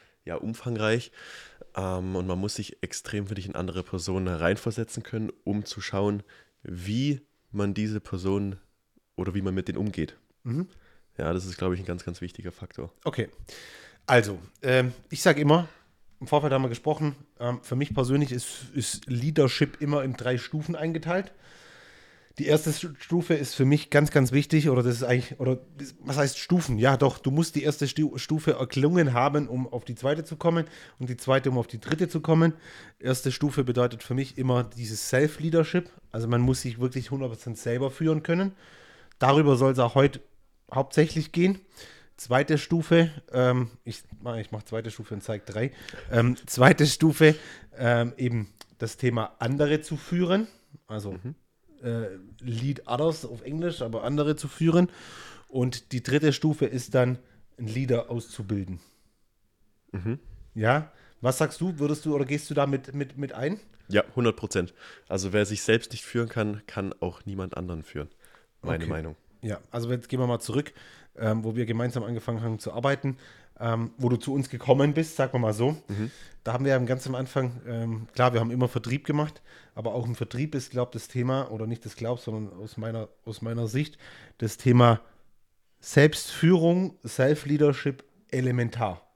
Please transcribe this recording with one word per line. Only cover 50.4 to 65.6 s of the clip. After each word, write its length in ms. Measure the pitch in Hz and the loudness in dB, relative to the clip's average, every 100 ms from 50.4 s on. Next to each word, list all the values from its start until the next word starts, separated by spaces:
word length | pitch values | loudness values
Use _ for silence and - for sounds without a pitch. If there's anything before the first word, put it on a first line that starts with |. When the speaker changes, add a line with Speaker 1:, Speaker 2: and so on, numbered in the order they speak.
| 220 - _ - - | 0 -8 _ -20 -10
Speaker 2:
also 260 | 110 101 | -8 -8
Speaker 1:
Mhm. 220 | 95 104 156 _ _ _ _ | -10 -12 -14 _ _ _ _
Speaker 2:
äh, 260 | 123 117 107 95 98 - | -6 -4 -4 -8 -16 -12
lead 460 | 127 113 135 135 - | -6 -4 -2 -4 -4
others 360 | 117 160 156 117 | 0 0 0 -6
auf 160 | 113 | -12
Englisch, 400 | 127 156 175 165 | -8 -4 -4 -4
aber 220 | 117 113 | -4 -4
andere 320 | 117 147 147 151 | -2 0 2 0
zu 140 | 143 | -4
führen. 400 | - 165 165 180 - - - - - - | 0 4 6 4 2 -20 -18 -18 -20 -8
Und 460 | 131 127 - - | -2 -2 -2 -6
die 100 | 127 | -6
dritte 300 | 120 143 151 | 0 4 4
Stufe 320 | 131 156 147 139 | 4 2 2 0
ist 280 | 131 - | -2 0
dann, 260 | 131 123 127 - - - - | 2 2 0 -8 -20 -20 -10
einen 100 | 113 | -6
Leader 400 | 113 135 117 117 | -4 0 0 0
auszubilden. 720 | 120 113 - 101 104 92 92 - _ _ _ _ _ _ _ _ _ _ | -6 -8 -10 -4 -4 -4 -10 -14 _ _ _ _ _ _ _ _ _ _
Speaker 1:
Mhm. 280 | 98 92 131 - - - - | -8 -6 -8 -10 -20 -14 0
Speaker 2:
Ja, 360 | 110 139 156 - _ _ | 2 2 0 -12 _ _
was 160 | 123 131 | -2 2
sagst 240 | 156 - | 0 -2
du? 180 | 175 160 | -4 -2
Würdest 260 | 147 151 156 | -2 -2 -2
du 100 | 143 | -2
oder 100 | 135 | 0
gehst 240 | 143 - | -4 -2
du 40 | |
da 120 | 151 139 | 0 0
mit, 260 | 139 131 | 0 -4
mit, 240 | 139 135 - | -8 -8 -8
mit 160 | 139 | -10
ein? 260 | - 139 208 - - - | -6 -6 -6 -10 -20 -2
Speaker 1:
Ja, 160 | 101 - - | 0 2 2
hundert 200 | 120 - | 0 0
Prozent. 380 | 107 98 90 - - - - | -2 -2 -4 -6 -20 -20 -6
Also 260 | 95 95 | -4 0
wer 120 | 104 104 | 0 0
sich 160 | 104 | 0